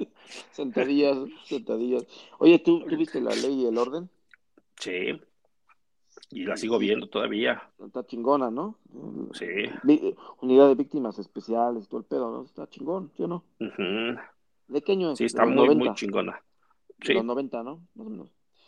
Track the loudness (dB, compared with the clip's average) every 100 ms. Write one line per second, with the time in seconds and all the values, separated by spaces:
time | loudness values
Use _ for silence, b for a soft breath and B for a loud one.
0 | -10 _ -20 -20 -18 -10 -4 -2 2 4
1 | 4 2 -4 -12 -8 -8 -4 -4 0 -2
2 | -4 B B B 8 8 6 2 2 -2
3 | -2 -2 -2 -2 0 0 0 2 0 -2
4 | -12 _ _ -20 _ _ _ -14 -6 -4
5 | -4 -6 -10 _ _ _ _ _ _ _
6 | _ -20 -18 -10 -6 -4 0 2 2 0
7 | -2 -4 -2 -2 -2 -2 -8 _ -14 -12
8 | -10 -6 0 2 0 -4 -8 -12 _ -16
9 | -14 -10 -12 -10 -8 -4 -6 -2 4 4
10 | 2 -6 B B 4 8 8 6 0 -4
11 | -6 -8 -12 -14 -4 -2 0 -2 -8 -12
12 | -6 -6 -6 -8 -14 -16 -18 -12 -8 -8
13 | -8 -8 -6 -6 -12 _ -12 -6 -4 -2
14 | -4 -6 B _ _ _ _ -6 0 0
15 | 0 0 -2 4 4 6 6 6 2 -2
16 | -4 -2 -4 -8 _ _ _ _ _ -12
17 | 0 0 0 -4 -4 -8 -10 -14 -20 -18
18 | -14 -14 -16 _ _ b